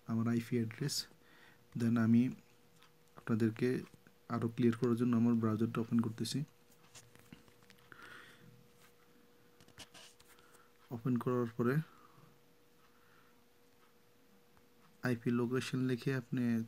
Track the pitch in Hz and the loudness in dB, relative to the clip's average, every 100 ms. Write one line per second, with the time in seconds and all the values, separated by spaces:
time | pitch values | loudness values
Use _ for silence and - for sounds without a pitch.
0 | - 113 113 117 117 123 113 - 139 - | -4 -2 0 0 0 -2 -2 -4 -4 -4
1 | - - - - - - - - 117 120 | -8 -16 -20 -20 -20 -20 -14 -2 2 2
2 | 113 117 127 - - - - - - _ | 6 6 4 -2 -16 -20 -20 -20 -20 _
3 | _ - - 113 113 113 123 127 - - | _ -14 -4 0 0 0 -2 -2 -8 -18
4 | - - - 117 113 117 120 113 123 117 | -20 -20 -8 -4 -4 2 2 4 0 2
5 | 123 117 117 117 110 107 117 117 113 117 | 2 4 4 2 2 0 0 -2 0 0
6 | 113 113 120 135 156 - - - - - | 0 -4 -4 -4 -6 -12 -20 -20 -20 -20
7 | - - - - - - - - - - | -20 -20 -20 -20 -20 -20 -20 -20 -20 -20
8 | - - - - - - - - - - | -20 -20 -20 -20 -20 -20 -20 -20 -20 -20
9 | - - - _ - - - - - - | -20 -20 -20 _ -20 -20 -20 -20 -20 -20
10 | - - - - - - - - - 117 | -20 -20 -20 -20 -20 -20 -20 -20 -12 -6
11 | 135 120 127 123 117 - 120 147 - - | -2 0 0 0 -2 0 0 0 -2 -14
12 | - - - - - - _ _ - - | -20 -20 -20 -20 -20 -20 _ _ -20 -20
13 | - - - - _ _ - _ - _ | -20 -20 -20 -20 _ _ -20 _ -20 _
14 | _ _ _ - _ - - _ - - | _ _ _ -20 _ -20 -20 _ -20 -6
15 | 127 117 123 120 120 127 127 131 127 123 | -2 0 0 0 2 0 -2 -2 0 0
16 | 143 135 120 131 120 117 | -2 -4 -4 -2 0 0